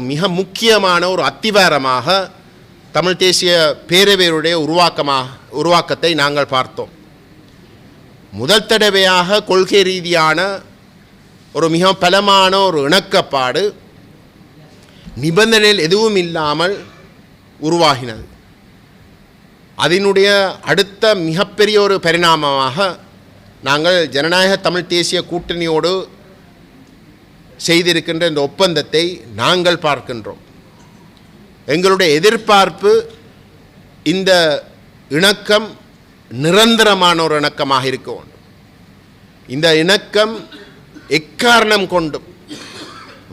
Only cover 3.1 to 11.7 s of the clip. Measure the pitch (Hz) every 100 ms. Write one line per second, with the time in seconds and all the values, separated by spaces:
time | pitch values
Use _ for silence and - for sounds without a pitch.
3.1 | 180 185 170 180 175 156 131 - 175 202
4.1 | 196 175 160 156 170 147 170 170 160 143
5.1 | 135 127 127 - 131 160 175 - 139 170
6.1 | 156 143 147 135 131 123 - 104 - -
7.1 | - - - - - - - - - -
8.1 | - - 98 131 214 208 220 214 190 190
9.1 | 185 175 208 208 185 190 202 185 185 170
10.1 | 170 160 156 190 196 - - - - -
11.1 | _ - - - 139 160